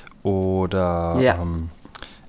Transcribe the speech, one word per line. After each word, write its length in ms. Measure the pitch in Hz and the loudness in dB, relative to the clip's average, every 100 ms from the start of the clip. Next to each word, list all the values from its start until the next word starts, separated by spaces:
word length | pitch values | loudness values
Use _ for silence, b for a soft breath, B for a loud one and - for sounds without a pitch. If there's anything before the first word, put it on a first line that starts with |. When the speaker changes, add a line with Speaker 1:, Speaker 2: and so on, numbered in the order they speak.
| B - | B -6
Speaker 1:
oder, 960 | 101 95 95 95 92 95 90 85 85 85 | 0 2 2 2 0 0 0 0 0 2
Speaker 2:
Ja. 160 | 127 85 | 2 2
Speaker 1:
ähm, 340 | 87 82 82 - - - B B | -2 -4 -6 -10 -16 -14 B B